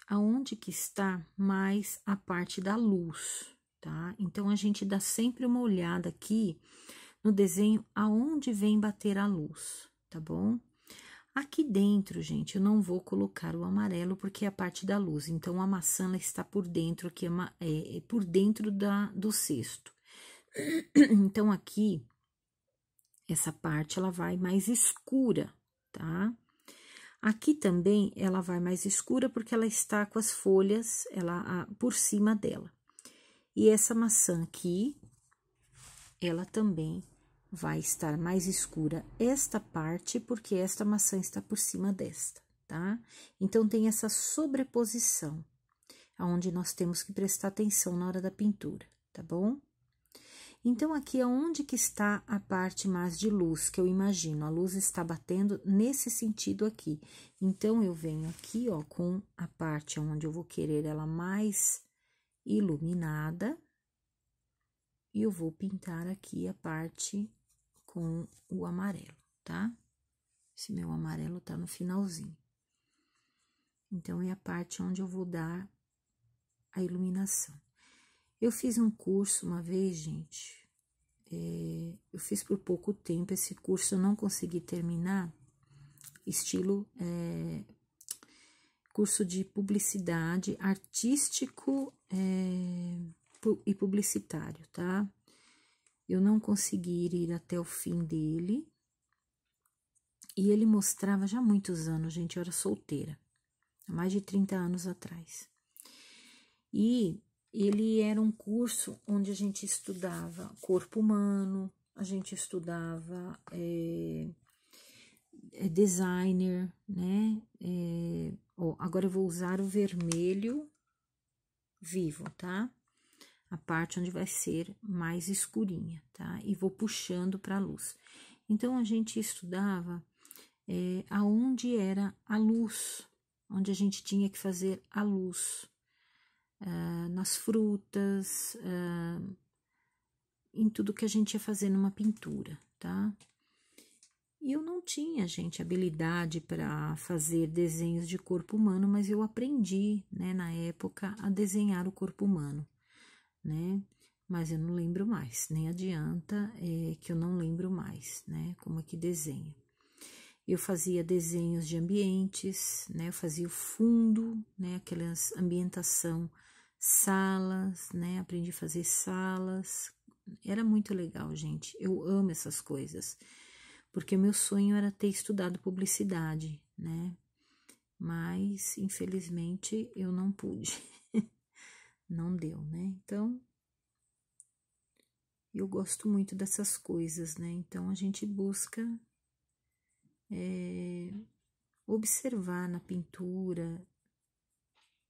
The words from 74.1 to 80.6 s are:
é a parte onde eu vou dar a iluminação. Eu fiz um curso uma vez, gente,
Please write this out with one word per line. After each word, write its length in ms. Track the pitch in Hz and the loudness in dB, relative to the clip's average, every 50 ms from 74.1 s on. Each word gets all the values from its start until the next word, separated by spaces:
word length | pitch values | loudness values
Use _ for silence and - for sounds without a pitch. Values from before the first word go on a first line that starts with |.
| 175 175 | -4 -4
é 80 | 180 185 | -2 -4
a 60 | 185 | -4
parte 480 | 196 - - 175 170 180 - - - 185 | -6 -6 -6 -6 -6 -6 -6 -6 -6 -4
onde 180 | 180 185 180 | -4 -2 -2
eu 60 | 190 180 | -4 -4
vou 180 | 180 185 185 | -4 -6 -6
dar 420 | 180 175 170 160 160 170 180 190 202 _ _ _ _ _ _ _ _ _ _ _ _ _ _ _ _ _ _ _ _ - | -6 -4 -4 -4 -4 -6 -8 -10 -12 _ _ _ _ _ _ _ _ _ _ _ _ _ _ _ _ _ _ _ _ -4
a 100 | 190 185 | -2 -2
iluminação. 760 | 175 180 180 185 185 180 190 196 196 - - - - 143 143 _ _ _ _ _ _ _ _ _ _ _ _ _ _ _ - | -2 0 -2 -2 0 0 0 0 0 0 -2 -4 -6 -10 -20 _ _ _ _ _ _ _ _ _ _ _ _ _ _ _ 0
Eu 120 | 220 240 | 2 2
fiz 260 | 233 - - 254 226 226 | 2 2 -2 0 2 4
um 140 | 233 220 | 4 2
curso 560 | 220 - - 185 190 196 202 196 - - - 175 | 2 0 -2 0 2 2 2 2 0 -2 -2 -2
uma 160 | 175 175 165 | -4 -4 -4
vez, 320 | 170 180 185 190 190 175 | -2 0 0 0 0 0
gente, 720 | 160 151 160 151 156 160 - - - - - - - | -2 -6 -6 -8 -8 -10 -12 -14 -16 -16 -16 -18 -20